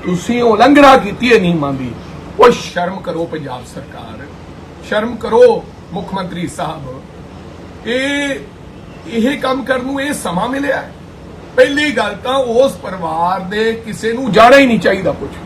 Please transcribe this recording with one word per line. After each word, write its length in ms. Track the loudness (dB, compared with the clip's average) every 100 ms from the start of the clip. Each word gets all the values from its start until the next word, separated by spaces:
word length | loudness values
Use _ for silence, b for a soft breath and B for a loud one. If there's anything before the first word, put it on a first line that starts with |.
ਤੁਸੀਂ 400 | -4 -4 -2 0
ਉਲੰਘਣਾ 540 | 2 4 6 8 8 6
ਕੀਤੀ 360 | 2 -4 2
ਹੈ 60 | 4
ਨਿਯਮਾਂ 340 | 4 0 -2
ਦੀ।" 180 | -4 -8 -10 -14 -16 -14 4
ਉਹ 120 | 6
ਸ਼ਰਮ 480 | 6 -4 -4 -4 -6
ਕਰੋ 260 | -8 -6 -6
ਪੰਜਾਬ 400 | -8 -10 -12 -14
ਸਰਕਾਰ, 600 | -16 -16 -16 -16 -16 -16 -18 -18 -18 -18 -18 -4
ਸ਼ਰਮ 260 | -2 -2 -4
ਕਰੋ 500 | 0 6 6 6 -4 -18 -12
ਮੁੱਖ 200 | -10 -8
ਮੰਤਰੀ 340 | -8 -8 -6 -8
ਸਾਹਿਬ, 540 | -6 -8 -8 -12 -14 -16 -20 -20 -18 -18 -18 -18 -14 -6
ਇਹ, 480 | -4 -2 -2 -4 -6 -10 -18 -20 -20 -20 -18 -8
ਇਹ 300 | 0 0 0
ਕੰਮ 260 | -2 -2
ਕਰਨ 220 | -2 -4 -2
ਨੂੰ 160 | -6
ਇਹ 120 | -4
ਸਮਾਂ 360 | -6 -4 -4 -4
ਮਿਲਿਆ। 400 | -4 -2 -4 -6 -16 -20 -20 -20 -20 -8 2
ਪਹਿਲੀ 360 | 2 4 -2
ਗੱਲ 240 | -2 -4 -4
ਤਾਂ 120 | -4 -2
ਉਸ 360 | 0 2 2
ਪਰਿਵਾਰ 680 | 0 -10 -8 -6 -2 -2 -2
ਦੇ 420 | -4 -2 -2 -2 -8
ਕਿਸੇ 280 | -6 -4
ਨੂੰ 180 | -2 0
ਜਾਣਾ 260 | 6 8 8
ਹੀ 100 | 6
ਨਹੀਂ 120 | 2
ਚਾਹੀਦਾ 320 | 0 0 -2
ਕੁਛ। 180 | -4 -8 -12